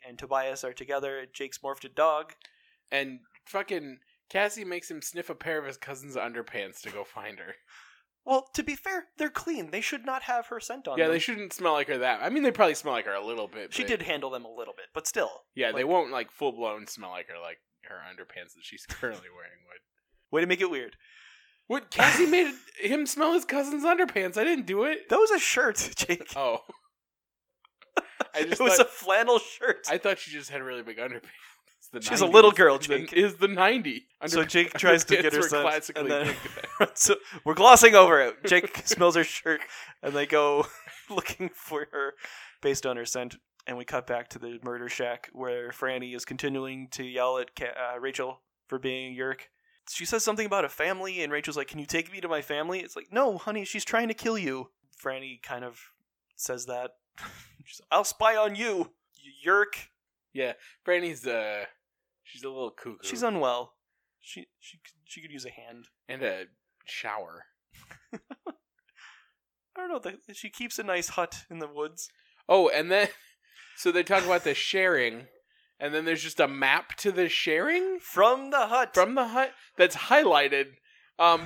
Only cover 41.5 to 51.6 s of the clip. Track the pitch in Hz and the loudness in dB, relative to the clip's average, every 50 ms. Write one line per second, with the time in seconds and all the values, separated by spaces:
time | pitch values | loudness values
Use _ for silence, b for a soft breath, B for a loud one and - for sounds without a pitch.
41.5 | - - - - 160 147 147 - - 143 139 139 - B B B B B B B | -10 -14 -12 -10 -8 -8 -8 -8 -6 -6 -6 -6 -8 B B B B B B B
42.5 | B B - 139 135 - - 131 123 120 117 - - 127 123 123 - - _ _ | B B -2 -2 -2 0 -2 -4 -4 -4 -6 -6 -6 -6 -6 -8 -12 -18 _ _
43.5 | _ _ _ - 123 123 123 - 151 127 120 - 120 120 120 - - 120 117 120 | _ _ _ -12 -10 -10 -8 -6 -6 -6 -4 -4 -4 -6 -6 -10 -14 -14 -14 -14
44.5 | 120 117 123 123 120 120 120 120 - - 123 120 117 117 - - - 127 131 123 | -12 -12 -10 -10 -10 -8 -10 -8 -6 -6 -6 -6 -6 -8 -14 -16 -14 -10 -8 -6
45.5 | 123 123 120 120 120 - 135 131 127 127 127 123 123 120 - - 131 131 151 143 | -6 -6 -8 -10 -8 -6 -6 -6 -4 -6 -8 -10 -10 -12 -12 -12 -8 -6 -6 -6
46.5 | 135 135 131 131 131 131 131 127 - - 127 127 127 127 127 127 127 127 120 - | -4 -6 -8 -10 -12 -14 -14 -14 -12 -12 -12 -8 -4 -2 0 0 0 -2 -6 -8
47.5 | _ - 135 120 - 131 127 123 123 123 127 135 131 - 131 127 131 - _ _ | _ -10 -10 -8 -8 -8 -8 -8 -6 -6 -8 -6 -6 -6 -8 -8 -10 -14 _ _
48.5 | _ _ _ - 135 131 131 131 127 131 131 127 127 127 131 135 131 - - - | _ _ _ -10 -8 -6 -6 -6 -6 -6 -10 -10 -10 -8 -6 -6 -6 -8 -12 -20
49.5 | _ _ _ _ _ _ _ - - - 170 - 233 226 214 220 214 208 220 202 | _ _ _ _ _ _ _ -12 -12 -10 -4 -4 -2 0 0 -2 -2 -2 -2 -2
50.5 | 202 196 156 135 - - 151 180 190 185 190 190 185 180 156 147 147 147 147 156 | 0 -2 -2 -2 -2 -4 -2 -2 -2 -4 -8 -8 -6 -6 -6 -4 -6 -6 -6 -6
51.5 | 147 147 | -6 -8